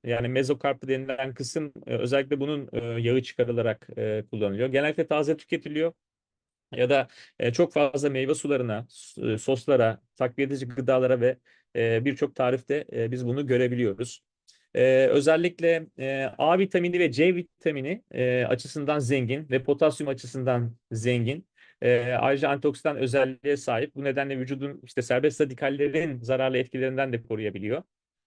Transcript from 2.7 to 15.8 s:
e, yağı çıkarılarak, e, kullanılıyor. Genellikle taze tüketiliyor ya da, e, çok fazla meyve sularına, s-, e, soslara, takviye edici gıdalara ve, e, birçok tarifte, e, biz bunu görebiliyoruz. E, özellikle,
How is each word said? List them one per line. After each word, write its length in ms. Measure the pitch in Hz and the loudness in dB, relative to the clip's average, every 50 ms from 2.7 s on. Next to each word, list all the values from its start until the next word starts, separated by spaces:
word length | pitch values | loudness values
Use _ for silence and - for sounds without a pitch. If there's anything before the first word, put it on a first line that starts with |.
e, 60 | - 117 120 117 117 117 | -8 -6 -6 -4 -4 -2
yağı 220 | 117 117 127 131 | 0 2 2 2
çıkarılarak, 640 | 123 - - - 123 120 120 120 113 113 107 - - - - - | 0 -2 -2 -2 0 0 0 0 0 0 -2 -4 -8 -14 -8 -6
e, 260 | 110 110 107 107 104 - | -4 -4 -4 -4 -6 -6
kullanılıyor. 380 | - 107 104 101 98 104 123 135 | -4 -4 -2 -2 0 -2 -2 0
Genellikle 380 | 127 135 143 151 156 - 160 | 2 0 0 0 0 -2 -2
taze 300 | - 156 151 147 147 160 | 0 0 0 2 0 -2
tüketiliyor 560 | - - - 170 151 - 147 147 151 160 165 165 _ _ _ _ _ _ _ _ _ _ _ _ _ _ _ - | -2 -4 -6 -6 -6 -6 -6 -4 -2 -2 -2 -4 _ _ _ _ _ _ _ _ _ _ _ _ _ _ _ -2
ya 140 | 120 127 123 | 0 2 2
da, 180 | 143 135 127 - _ - - - _ - | 4 2 2 -2 _ -20 -20 -18 _ -2
e, 140 | - 120 | -2 0
çok 200 | 117 - 175 165 | 2 2 2 2
fazla 380 | - 151 147 135 - 139 143 143 | 2 2 2 2 2 0 0 0
meyve 240 | 135 131 131 131 151 | 0 0 0 0 0
sularına, 520 | 151 - 143 143 127 123 117 107 107 120 - | 0 0 0 0 0 0 -2 -4 -6 -6 -10
s-, 440 | - - - - - 110 113 117 | -16 -20 -20 -20 -12 -6 -2 -2
e, 60 | 110 107 | -2 -2
soslara, 640 | - - 135 123 - - 139 123 113 110 110 - _ _ _ | 0 0 -2 0 2 2 4 4 4 4 2 -2 _ _ _
takviye 300 | - 131 123 - - 139 135 | -4 -4 -2 -2 -2 -2 -2
edici 200 | 139 131 131 123 | -2 -4 -6 -8
gıdalara 520 | 120 131 123 123 131 127 127 123 131 123 | -8 -2 0 2 4 4 4 4 4 4
ve, 180 | 117 127 131 - _ _ _ _ _ _ - | 4 2 2 0 _ _ _ _ _ _ -4
e, 280 | - 117 117 113 113 120 | -2 0 2 2 2 0
birçok 300 | 139 135 - 147 127 - | 0 0 0 -2 -2 0
tarifte, 500 | - 127 123 127 123 - - 139 151 - - | 0 0 2 0 0 -2 -4 -4 -4 -4 -6
e, 180 | - 117 113 113 | -4 -4 -4 -2
biz 160 | 123 127 123 | -4 -4 -4
bunu 200 | 120 123 139 147 | -2 -2 -2 0
görebiliyoruz. 760 | 135 123 123 123 123 123 120 120 104 98 - 123 120 - - _ _ _ _ _ _ _ _ _ _ - | 2 2 4 4 2 2 0 0 0 0 -2 -6 -8 -10 -14 _ _ _ _ _ _ _ _ _ _ 2
E, 320 | 123 123 131 131 131 135 | 4 4 6 6 6 6
özellikle, 800 | 127 - 147 139 156 160 160 170 180 175 - 170 165 165 160 | 6 4 4 6 6 4 4 2 0 -2 0 2 2 2 2